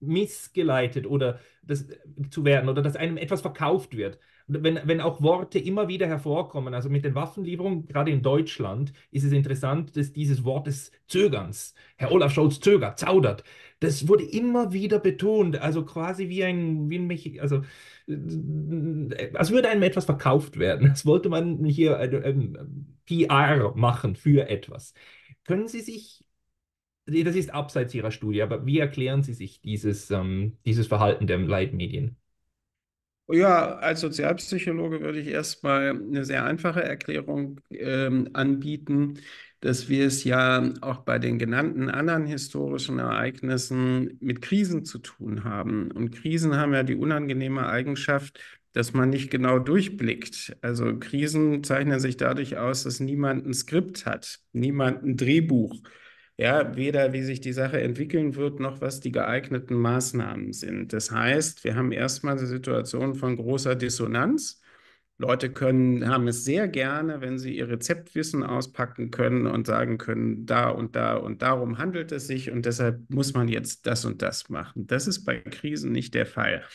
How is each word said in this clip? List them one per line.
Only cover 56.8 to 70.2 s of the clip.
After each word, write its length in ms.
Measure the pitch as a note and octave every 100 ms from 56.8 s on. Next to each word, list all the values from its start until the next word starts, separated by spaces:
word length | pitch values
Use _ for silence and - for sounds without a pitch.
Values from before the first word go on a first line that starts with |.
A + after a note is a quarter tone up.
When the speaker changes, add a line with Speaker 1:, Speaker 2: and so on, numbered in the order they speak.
| C3+ C#3+ C3+
Speaker 2:
wie 100 | C3
sich 180 | C3 C3
die 120 | C3
Sache 280 | B2+ C3 B2+
entwickeln 540 | B2 B2 D3+ E3 D3+
wird, 240 | C3+ C#3+ C#3+
noch 220 | C3+ C3+
was 180 | C3+ C3+
die 140 | C3
geeigneten 640 | A#2+ G#2+ B2+ - B2+ - B2
Maßnahmen 760 | A#2 B2 B2 B2 G2+ G#2 G2+
sind. 400 | G2+ F#2 G2 F#2+
Das 200 | A2 -
heißt, 500 | A2+ A#2+ C#3+ D#3+ -
wir 140 | - A#2
haben 160 | B2+
erstmal 440 | A#2 C3 C3 C#3+ C3+
eine 120 | B2+
Situation 640 | B2+ C3 B2 A#2 - C3+
von 220 | C3 B2+ A#2
großer 400 | A2+ C3+ C3+ B2+
Dissonanz. 840 | B2 - A2 A#2 D#3+ D4+ - - _ _ _ _ _ -
Leute 360 | A#2+ B2 C3
können, 560 | C3 C3 B2+ B2+ B2 A2+
haben 180 | C3 A#2+
es 180 | A#2+
sehr 220 | C3 E3 G3+
gerne, 540 | C#3+ C3+ D3 D#3+ D3+
wenn 180 | B2+ C3
sie 180 | C3 -
ihr 120 | A#2+
Rezeptwissen 760 | A#2 - E3+ - D3+ D#3 D3
auspacken 680 | - B2+ C3 - A#2+ - A#2
können 340 | A#2 A#2+ B2 A#2
und 220 | A2+ A2
sagen 280 | A2+ A#2+ A2+
können, 480 | - A2+